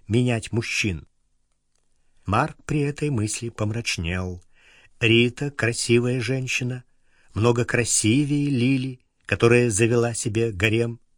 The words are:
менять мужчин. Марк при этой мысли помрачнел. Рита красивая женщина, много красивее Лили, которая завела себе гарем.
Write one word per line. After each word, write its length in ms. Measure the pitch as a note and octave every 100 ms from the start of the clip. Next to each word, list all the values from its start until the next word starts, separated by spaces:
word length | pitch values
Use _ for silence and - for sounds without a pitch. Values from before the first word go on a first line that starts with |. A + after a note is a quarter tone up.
| -
менять 460 | A2+ B2 A2+ -
мужчин. 540 | A2 - - G#2+ E2 - _ _ _ _ _ _ _ _ _ _ _ -
Марк 320 | G#2+ D#3 - -
при 140 | D3
этой 300 | C#3+ C#3+ D3+
мысли 400 | A#2+ G#2+ - A#2
помрачнел. 920 | - G#2+ A2+ - - E2 F#2 F#2 F2+ _ _ _ _ _ -
Рита 500 | A#2 A#2 A#2+ - C#3+
красивая 680 | - A2+ A#2+ - A#2+ B2 B2+
женщина, 640 | A2 C3 B2+ - B2 B2+ - _ _ _ _
много 320 | F#2+ A#2 A#2+ A#2
красивее 840 | A#2+ A2+ - G#2+ C3 C#3+ D3 C#3+
Лили, 500 | B2+ B2 C3+ C3 B2 _ _ -
которая 440 | A2+ A#2 A#2+ B2
завела 440 | G2 A#2 A#2+ A#2
себе 380 | A2 A#2 A2 A#2
гарем. 480 | F#2 A2 A2 A#2 A#2 _